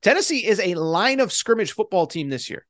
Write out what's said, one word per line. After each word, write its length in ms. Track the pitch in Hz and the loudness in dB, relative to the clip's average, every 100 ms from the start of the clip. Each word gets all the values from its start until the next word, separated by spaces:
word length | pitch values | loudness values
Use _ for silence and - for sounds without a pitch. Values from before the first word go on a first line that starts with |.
Tennessee 460 | 196 320 - 277 214 | 2 2 2 -2 0
is 140 | 202 | 0
a 140 | 185 | 0
line 460 | 170 160 165 240 269 | -2 0 0 2 2
of 120 | 233 | 0
scrimmage 400 | - - 226 196 | 0 0 0 0
football 340 | - 214 185 160 | -4 -2 0 0
team 240 | 170 139 | -2 -6
this 180 | 127 - | -6 -8
year. 160 | - | -12